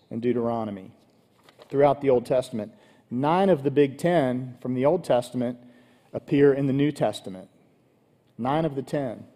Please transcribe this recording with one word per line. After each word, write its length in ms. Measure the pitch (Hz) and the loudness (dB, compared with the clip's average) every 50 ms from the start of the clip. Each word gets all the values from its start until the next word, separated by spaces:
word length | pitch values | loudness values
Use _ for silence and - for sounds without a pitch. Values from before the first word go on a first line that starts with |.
| _ - | _ -12
and 120 | - 117 113 | -8 -4 -2
Deuteronomy 680 | 123 117 123 117 117 117 117 110 107 101 95 92 - - _ _ _ _ _ _ _ _ _ _ _ - - - - | 0 0 0 0 -2 -2 -4 -4 -6 -8 -10 -14 -18 -20 _ _ _ _ _ _ _ _ _ _ _ -20 -20 -14 -4
throughout 320 | - 139 143 143 135 139 | 2 4 4 4 4 2
the 100 | 143 135 | 2 2
Old 140 | 127 123 117 | 2 2 2
Testament. 480 | - 143 127 123 - - 110 104 104 - - _ _ _ _ _ - | 0 -2 -2 -2 -4 -6 -8 -8 -8 -12 -20 _ _ _ _ _ -8
Nine 400 | 117 123 135 147 165 185 196 196 | -6 -2 0 0 2 2 4 4
of 120 | 175 139 131 | 2 2 0
the 80 | 147 | 0
Big 280 | 135 143 147 135 139 - | 2 2 2 2 2 -2
Ten 580 | - 170 180 165 139 127 123 127 131 131 120 - | 0 2 2 2 2 2 0 -4 -6 -8 -12 -10
from 140 | - 127 127 | -8 -6 -2
the 120 | 127 131 | 0 2
Old 180 | 147 170 180 160 | 2 2 2 0
Testament 540 | - 139 123 120 - - 127 120 120 123 - - - - _ _ _ _ _ _ _ - | 0 0 0 0 -2 -4 -4 -4 -4 -4 -8 -14 -20 -20 _ _ _ _ _ _ _ -12
appear 420 | - - - 156 143 139 143 135 | -10 -6 -2 2 4 6 6 4
in 120 | 139 139 | 4 2
the 60 | 135 131 | 0 0
New 200 | 139 143 151 143 | 0 0 0 0
Testament. 560 | - 160 107 104 - - 104 92 92 95 - _ _ _ _ _ _ _ _ _ _ _ _ _ _ _ _ _ | 0 -2 -2 -2 -4 -10 -14 -14 -14 -16 -18 _ _ _ _ _ _ _ _ _ _ _ _ _ _ _ _ _
Nine 280 | - 117 127 143 160 165 | -6 -4 -2 0 0 0
of 100 | 160 135 | -2 -4
the 80 | 139 127 | -6 -6
ten. 420 | - - 147 139 123 104 104 - - _ | -4 -4 -4 -4 -4 -8 -12 -16 -20 _